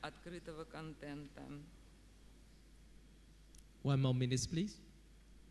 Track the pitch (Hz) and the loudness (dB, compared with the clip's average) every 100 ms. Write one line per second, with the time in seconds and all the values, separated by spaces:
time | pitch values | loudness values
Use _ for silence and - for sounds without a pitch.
0 | 151 - 175 170 170 156 160 151 160 147 | -6 -6 -8 -8 -6 -8 -6 -6 -6 -6
1 | 147 143 139 - 135 143 151 - - - | -6 -6 -6 -10 -8 -8 -10 -14 -16 -18
2 | - - - - - - - - - - | -20 -18 -18 -18 -18 -18 -18 -18 -18 -18
3 | - - - - - - - - 135 135 | -18 -18 -20 -20 -18 -18 -18 0 6 8
4 | 135 127 127 127 123 165 208 - - - | 8 8 6 4 4 2 2 -2 -14 -18
5 | - - - - - | -20 -20 -18 -18 -18